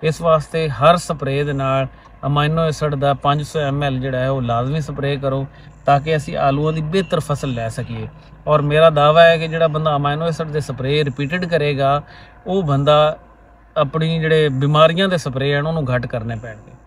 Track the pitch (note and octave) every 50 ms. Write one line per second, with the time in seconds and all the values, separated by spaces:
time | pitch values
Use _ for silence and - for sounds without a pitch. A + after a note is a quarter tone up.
0 | - D#3 D#3 - E3 E3+ D#3+ D#3 C#3+ - - E3 D#3+ D#3 C3+ G#2+ B2+ D#3 F3 F3
1 | - - E3+ C#3 - C3+ C3+ C#3 D3 C#3+ C#3+ C3+ C3+ C3+ C3+ C3+ C3+ C3 - -
2 | - - - - - C#3 C#3+ C#3+ D3 D3+ D#3 E3 E3 D#3+ D3+ - D3+ D3+ C#3+ C#3
3 | C#3 C#3+ C#3 C3 - C#3+ C#3+ D3+ D3+ - - D#3+ D3 C#3 C#3 C#3+ D3 C#3+ C3+ C3
4 | B2+ C3+ C3 B2+ B2+ C3 C3+ C#3 B2 A#2 A#2+ A#2 B2 C3 C#3+ D#3+ D3 D3 C#3+ C#3
5 | C#3 C#3 C#3+ C#3 C#3 C#3 C3 C3+ C3+ C#3 - - - - - - - - C#3+ C#3+
6 | C3+ D#3 D#3+ D#3 - - - D3 C#3+ C#3+ C3+ C#3+ D3+ D#3 D#3 D#3+ D#3 D3+ E3 F#3+
7 | F#3+ - - D#3+ D3 - D3 C3+ - C#3 B2+ A#2 A2+ A2+ A2+ - A#2+ A2 A#2 A2+
8 | A2 G#2+ - - - - - - - - D3+ D3+ C#3+ D3 D3 D3+ D#3+ E3 D#3+ D3
9 | D3 D3 D#3 E3 E3+ E3 E3 E3 E3 D#3+ D#3 E3 E3 D#3+ D3 D#3 D#3 D#3 D3 C#3+
10 | D3 C#3+ C#3+ D#3 E3 E3+ D#3+ D3 E3 D#3 D3 D3+ C#3+ - C3+ A#2 B2 C3+ C#3+ D3+
11 | D#3 C#3+ C3 - C#3+ C#3 E3 F3+ F3+ F3 E3+ D#3+ D3 D3 D3 C3+ C#3 C3+ C#3 D3
12 | - - - - - - - - - - F3+ G3 F#3+ D3 C#3 C#3 C#3+ C#3 D3+ D3+
13 | D3+ D3+ D#3 - - - - _ - - - _ _ - _ - D3+ C#3 - D#3+
14 | D#3+ D#3+ E3 E3 D#3 D#3+ D#3+ D#3 D#3 D3 C3+ C3 C#3 C#3+ D3+ D3+ D#3 D#3+ E3 F3
15 | G3 F#3+ F3+ E3+ - D#3 B2+ C3 C3+ C#3+ C#3+ C#3+ C#3+ D#3+ E3 E3 D3 B2 B2+ B2
16 | A#2 A#2 - B2 A2 A#2 A#2 A2+ A2+ A#2 A2 G#2+ A2 - A#2+ - -